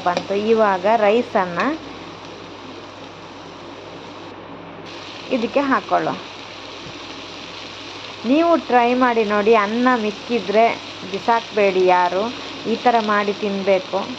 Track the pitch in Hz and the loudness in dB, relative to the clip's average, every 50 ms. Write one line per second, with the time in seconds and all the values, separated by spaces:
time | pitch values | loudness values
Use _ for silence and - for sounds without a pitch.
0 | - 185 175 175 175 - 196 202 208 220 226 220 220 202 190 185 180 208 226 220 | 2 0 0 0 -2 -2 -2 0 2 4 4 6 6 4 4 2 2 4 4 6
1 | 208 202 214 240 240 - - 214 185 180 170 170 202 262 320 320 - - - - | 6 4 4 4 2 2 0 0 0 0 0 0 0 0 -2 -4 -8 -12 -14 -14
2 | - - - - - - - - - - - - 139 262 247 - - - - - | -14 -14 -14 -16 -16 -16 -16 -16 -16 -16 -16 -16 -16 -16 -16 -16 -16 -16 -16 -16
3 | 135 - - - - - - - - - - - - - - - - - 139 139 | -16 -16 -16 -16 -16 -16 -16 -16 -16 -16 -16 -16 -16 -16 -14 -16 -16 -16 -14 -14
4 | - - 147 - - 170 - - - - - - - - - - - - - - | -16 -16 -16 -14 -16 -16 -16 -16 -16 -14 -14 -14 -14 -14 -14 -14 -14 -14 -14 -14
5 | - - - - - - 262 247 220 208 - 269 285 269 254 208 - - 180 175 | -14 -14 -14 -10 -4 -2 0 0 0 2 2 2 2 4 2 0 2 2 0 2
6 | 160 151 160 185 - - - - - - - - - - - - - - - - | 2 0 -4 -6 -10 -14 -14 -16 -16 -14 -14 -14 -14 -14 -14 -14 -14 -14 -14 -14
7 | - - - - - - - - - - - - - - - - - - - - | -14 -14 -14 -14 -14 -14 -14 -14 -14 -14 -14 -14 -14 -14 -14 -14 -14 -14 -14 -14
8 | - - - - - 226 269 311 330 339 330 320 - - 240 247 240 240 247 254 | -14 -14 -12 -4 0 2 4 4 6 4 4 2 2 4 4 4 6 6 4 4
9 | 262 247 233 226 220 202 208 208 202 220 233 214 202 202 220 240 247 254 254 233 | 4 4 4 2 2 2 2 4 6 6 6 6 4 2 2 2 4 4 4 4
10 | 208 214 202 - - - 240 226 185 185 196 220 233 226 - - - - - - | 2 -2 -4 -4 -4 -2 -2 -2 0 2 4 6 6 4 4 -2 -8 -12 -12 -12
11 | - 185 190 190 - - 233 226 - - - 214 202 196 185 185 185 180 180 180 | -10 -6 -6 -4 0 2 2 2 0 -2 2 4 4 4 4 4 6 6 6 6
12 | 180 175 180 190 214 233 - - - - - - - 208 226 220 - 247 233 233 | 4 2 2 0 -2 -2 -4 -8 -10 -10 -10 -6 -2 -2 -2 2 2 4 4 4
13 | 214 214 208 202 208 202 196 - 214 202 196 196 190 196 190 185 185 - - 190 | 2 2 2 2 2 0 -2 -2 -2 -2 -2 0 2 2 2 2 2 -2 -4 -4
14 | - 247 254 | -4 -4 -10